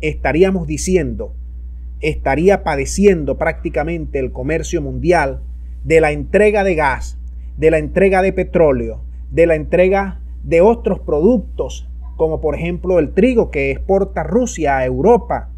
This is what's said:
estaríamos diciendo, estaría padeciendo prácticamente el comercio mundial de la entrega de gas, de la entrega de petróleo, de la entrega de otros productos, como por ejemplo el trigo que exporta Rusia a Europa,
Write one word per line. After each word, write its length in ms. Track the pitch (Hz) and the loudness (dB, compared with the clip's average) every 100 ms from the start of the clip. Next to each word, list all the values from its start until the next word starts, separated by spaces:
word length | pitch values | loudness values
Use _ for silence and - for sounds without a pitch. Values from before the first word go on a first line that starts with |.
estaríamos 680 | 156 147 139 147 190 190 151 | -6 -2 0 4 4 2 -4
diciendo, 680 | 147 - 185 135 107 104 - - - - - - - | -4 0 0 0 -6 -10 -12 -14 -12 -12 -12 -12 -6
estaría 640 | 156 135 143 135 185 190 | -4 -2 -2 2 4 2
padeciendo 720 | 170 143 135 - 202 175 139 - | 0 -4 -4 4 4 4 0 -2
prácticamente 840 | 160 160 165 156 151 170 143 139 | -2 -2 -4 -4 -2 -4 -6 -4
el 140 | 127 | -4
comercio 480 | 120 131 160 151 170 | -4 -2 -2 -2 -4
mundial 600 | 139 127 151 170 139 127 - - - - | -4 -2 2 2 2 -4 -10 -12 -12 -10
de 160 | 135 160 | 2 4
la 120 | 151 | 4
entrega 520 | 147 135 190 208 208 | 0 0 4 4 4
de 120 | 196 156 | 0 2
gas, 420 | 143 120 - - - - - - | 0 -2 -6 -10 -12 -12 -12 2
de 140 | 156 | 2
la 80 | 160 | 4
entrega 440 | 151 180 190 190 | 0 2 4 4
de 100 | 190 | 2
petróleo, 720 | 143 135 175 156 127 117 110 - - - | 0 -2 4 4 4 -2 -8 -12 -14 -4
de 160 | 135 165 | 2 4
la 100 | 156 | 2
entrega 640 | 143 165 185 196 196 - - - | 0 2 4 2 -2 -8 -12 -10
de 160 | - 170 | 0 4
otros 400 | 196 233 - 190 | 6 4 -2 -4
productos, 880 | - 147 185 247 - - 131 - - - - - | -2 2 4 2 -2 -8 -8 -8 -14 -14 -14 -4
como 240 | 160 151 | -2 0
por 140 | 151 | -2
ejemplo 440 | 139 165 175 180 180 | -2 -4 -4 0 2
el 140 | 147 | 2
trigo 380 | - 247 233 - | 4 4 4 0
que 200 | 147 139 | -2 -2
exporta 520 | 131 - 196 190 180 | -4 0 0 0 -4
Rusia 560 | 151 208 247 - 147 135 | -2 0 -2 -2 0 0
a 80 | 127 | 0
Europa, 640 | 127 180 240 - 135 - | 2 4 4 2 -6 -6